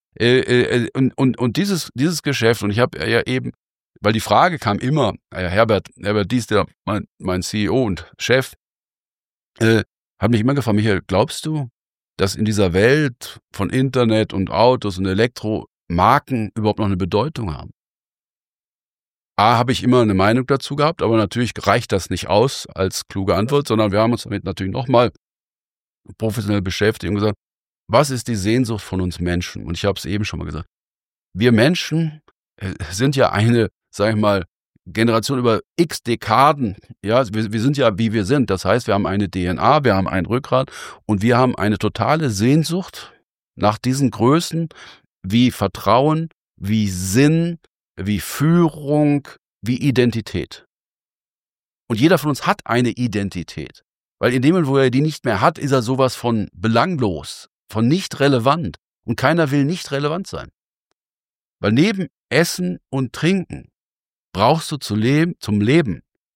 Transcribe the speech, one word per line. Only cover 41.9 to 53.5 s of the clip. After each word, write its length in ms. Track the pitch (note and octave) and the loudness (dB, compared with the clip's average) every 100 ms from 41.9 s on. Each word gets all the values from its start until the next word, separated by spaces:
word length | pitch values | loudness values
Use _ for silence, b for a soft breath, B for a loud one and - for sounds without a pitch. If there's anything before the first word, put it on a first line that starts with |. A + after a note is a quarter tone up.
| - A2+ D#3+ D3 | -2 0 0 0
Sehnsucht 840 | G2 A#2 D#3 D#3 F3 - - - _ _ _ _ - | 0 4 4 2 -4 -6 -14 -20 _ _ _ _ -2
nach 220 | G#2 G#2+ | 0 0
diesen 340 | B2 C3+ C3 | -2 0 0
Größen 580 | - A#2+ D#3+ - D#3+ E3 B B B B _ | 2 2 2 0 -6 -6 B B B B _
wie 280 | F#2+ A2+ B2 | -2 2 2
Vertrauen, 760 | - G2 - G2 A#2 D3 D#3 E3 _ _ - | 0 -4 -4 0 2 2 0 -4 _ _ -10
wie 320 | F#2+ A2 G2+ | -2 0 0
Sinn, 720 | F2+ F#2 A2 D3 D#3+ E3+ E3+ _ _ _ - | -2 0 4 4 4 0 -6 _ _ _ -8
wie 240 | G2 G2+ | -4 -4
Führung, 1080 | - - D3+ F3 E3 D#3 C#3+ D3+ D3 C#3+ - - _ _ | -4 0 2 4 4 0 -2 0 2 0 -4 -20 _ _
wie 160 | G#2 C3 | -4 -2
Identität. 880 | C#3+ B2 A#2+ A2+ - F2 - - _ _ _ _ _ _ _ _ _ _ _ _ - | 0 2 2 0 -6 -8 -8 -14 _ _ _ _ _ _ _ _ _ _ _ _ -6
Und 100 | G#2+ | 2
jeder 180 | D#3 F3+ | 2 2
von 120 | D3+ | 0
uns 180 | C3+ - | -2 -2
hat 140 | G#3 - | -4 -2
eine 260 | A#2 B2 | 0 0
Identität. 920 | A#2 B2 G2+ G2+ F2+ D#2+ | -2 -4 -4 -6 -8 -10